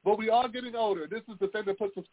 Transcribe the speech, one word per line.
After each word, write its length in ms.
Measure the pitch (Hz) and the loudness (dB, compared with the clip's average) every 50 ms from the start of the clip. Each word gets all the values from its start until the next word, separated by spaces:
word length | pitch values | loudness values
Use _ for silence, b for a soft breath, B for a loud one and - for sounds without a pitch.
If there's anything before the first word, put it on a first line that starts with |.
| _ | _
But 120 | 190 214 | 2 2
we 140 | 220 220 220 | 2 4 4
are 180 | 220 240 254 247 | 4 4 4 2
getting 260 | 220 247 247 247 226 | -2 -6 -8 -6 -2
older. 320 | 233 226 208 196 170 156 | 0 2 2 2 0 -2
This 160 | 151 196 226 - - | -6 -6 -8 -8 -10
is 80 | 214 180 | -4 -4
the 100 | 196 196 | -4 -2
thing 160 | 196 214 202 | -2 -2 -2
that 120 | 196 196 - | -2 -2 -2
puts 180 | 214 196 - 190 | -2 -4 -4 -8
us 80 | 175 _ | -12 _